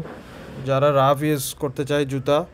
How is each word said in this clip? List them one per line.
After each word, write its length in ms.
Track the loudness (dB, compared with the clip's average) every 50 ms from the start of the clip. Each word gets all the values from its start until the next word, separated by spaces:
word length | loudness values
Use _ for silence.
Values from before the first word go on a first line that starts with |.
| -2 -4 -12 -16 -18 -18 -18 -18 -16 -16 -14 -8 -2
যারা 200 | 0 2 4 4 4 4 6
রাফ 200 | 6 4 4 2 2
ইউজ 160 | 0 0 0 -2 -6 -8 -6
করতে 220 | -6 -6 -4 -4 -4 0
চায় 160 | 0 0 0 0
জুতা 260 | -2 -4 0 2 2 2 0 -2